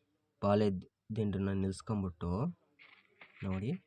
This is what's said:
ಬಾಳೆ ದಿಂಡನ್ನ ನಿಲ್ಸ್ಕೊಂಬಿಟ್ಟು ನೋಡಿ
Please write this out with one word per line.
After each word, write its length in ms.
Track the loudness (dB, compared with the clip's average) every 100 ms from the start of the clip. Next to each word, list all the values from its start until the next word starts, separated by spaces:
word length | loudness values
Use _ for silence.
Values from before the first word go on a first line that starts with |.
| _ _ _ _
ಬಾಳೆ 240 | 4 4 4 0 -6 _ -6 -2
ದಿಂಡನ್ನ 360 | 0 0 0 0
ನಿಲ್ಸ್ಕೊಂಬಿಟ್ಟು 680 | 0 -2 -4 -2 -2 -4 -2 0 -2 -4 _ _ -20 -20 _ _ -20 -8
ನೋಡಿ 260 | -6 -4 -4 -6